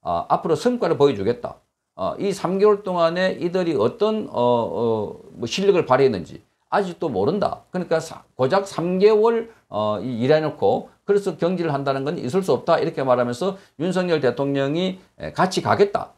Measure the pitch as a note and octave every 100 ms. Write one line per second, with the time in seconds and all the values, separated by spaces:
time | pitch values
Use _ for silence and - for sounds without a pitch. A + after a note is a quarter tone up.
0 | - E2+ - C#3+ F3 D#3 B3 A#3+ E3 B2+
1 | C#3+ G#2 G2 A#2+ - - _ _ _ -
2 | F#2 - G3 F3+ E3+ F#3+ G#3 G3+ F#3+ F3+
3 | E3 F3 F#3 - F3 F#3 E3+ D3+ A#3 A#3
4 | G#3+ A3 - A2+ B2 A#2+ G#2 F2+ A#2 A2
5 | G2+ - - - A#2 - G3 F3+ C#3 C3
6 | C3+ G2 D#2 - _ _ _ G3 F#3 E3+
7 | E3 G2 G#2+ G3 - - _ F#3 E3+ D#3+
8 | D#3+ - _ - B2+ G3 G3 - E3+ F#3
9 | G#3 G#3+ A3+ A#3 A3+ _ _ G2+ G#2+ G#2+
10 | A2+ A#2 B2+ D#3 D#3 - G2 A2+ - _
11 | - G3+ F#3+ D#3 E3+ F#3 E3 C#3 C#3 C3+
12 | C3+ F3 B2 F#3 F#3 B2 - D#3+ E3 -
13 | C3 B2 B2 A#2+ F#3 F#3+ - - E3+ F3+
14 | F3+ D#3+ C3 A#2+ C#3 C#3 C#3 D#3+ F#3 F#3
15 | _ _ - - F#3 F#3 - B2 G3+ -
16 | -